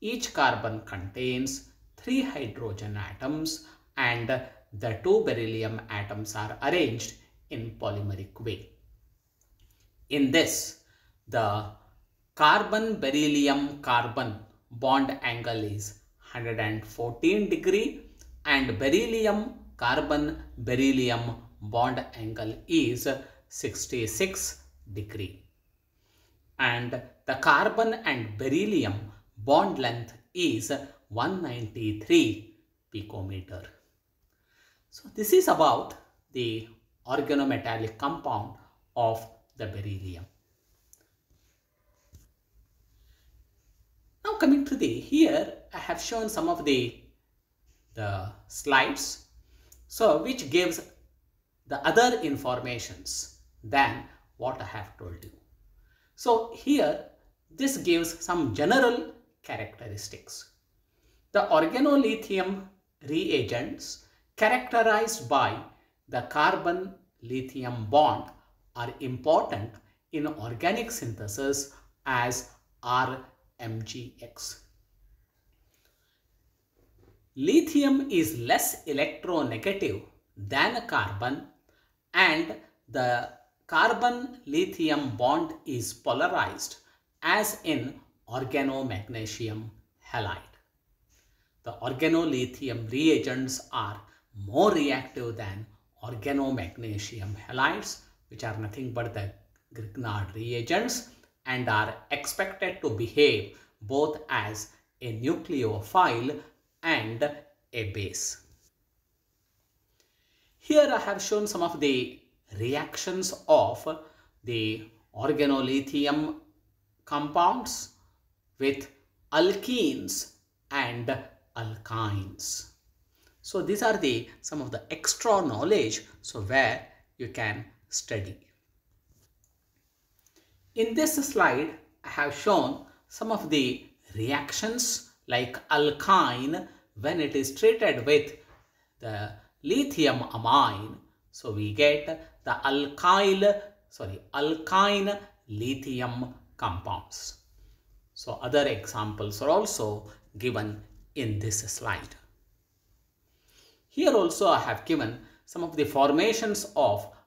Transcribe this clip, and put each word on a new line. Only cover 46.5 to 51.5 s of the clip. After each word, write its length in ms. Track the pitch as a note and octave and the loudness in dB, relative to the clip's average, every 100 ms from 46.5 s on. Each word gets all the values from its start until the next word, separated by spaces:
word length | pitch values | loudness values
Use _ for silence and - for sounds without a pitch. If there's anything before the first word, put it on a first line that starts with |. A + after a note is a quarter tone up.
| E3+ D3 | 0 2
the, 360 | B2+ A#2 - - _ _ _ _ _ _ _ _ | 2 0 -6 -20 _ _ _ _ _ _ _ _
the 380 | - G#2 G2 G2 - - | -8 -6 -4 -8 -12 -16
slides, 800 | - C#3+ C3 C3 - - - - - - _ _ - - | -10 2 4 4 -2 -6 -10 -16 -20 -20 _ _ -20 -12
so 340 | - A3 D3 | 2 4 4
which 260 | B3 B3+ C3+ | 2 -6 0
gives 320 | E3+ F3+ - - - _ _ _ _ _ | 2 2 -2 -10 -18 _ _ _ _ _